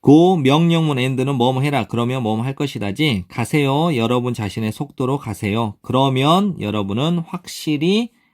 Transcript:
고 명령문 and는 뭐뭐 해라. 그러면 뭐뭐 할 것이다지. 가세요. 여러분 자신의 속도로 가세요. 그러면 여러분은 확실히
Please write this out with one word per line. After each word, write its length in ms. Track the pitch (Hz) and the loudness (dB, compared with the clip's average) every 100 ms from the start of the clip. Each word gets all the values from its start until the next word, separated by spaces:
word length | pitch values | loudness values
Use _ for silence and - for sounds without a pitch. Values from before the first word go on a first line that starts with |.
고 360 | - 147 175 185 | 8 6 6 4
명령문 600 | 131 147 170 165 160 135 | 2 4 4 2 0 0
and는 380 | 127 131 127 139 | -2 -2 -2 2
뭐뭐 260 | 120 131 | 0 2
해라. 240 | 143 143 107 | 0 -2 -2
그러면 380 | 113 120 131 | -2 -2 -2
뭐뭐 180 | 113 107 | -2 -2
할 140 | 123 135 | -4 -4
것이다지. 680 | 143 123 104 101 156 107 87 | -6 -6 -8 -2 0 0 -4
가세요. 680 | - 113 156 139 135 170 | -6 -2 0 2 0 0
여러분 400 | 135 113 123 123 | 0 0 0 -2
자신의 380 | 117 104 - 110 | -4 -6 -4 -6
속도로 460 | 104 143 - 127 139 | -4 -10 -4 -2 -2
가세요. 580 | - 98 107 107 113 - | -4 -6 -2 -2 -2 -6
그러면 800 | - 123 135 127 139 175 208 165 | -2 2 2 2 2 2 2 -4
여러분은 580 | 104 104 98 101 151 175 | -4 -4 -4 -2 -2 -2
확실히 920 | 165 180 - - - 151 160 208 233 _ _ | -4 -12 -12 -10 -4 -2 0 0 -2 _ _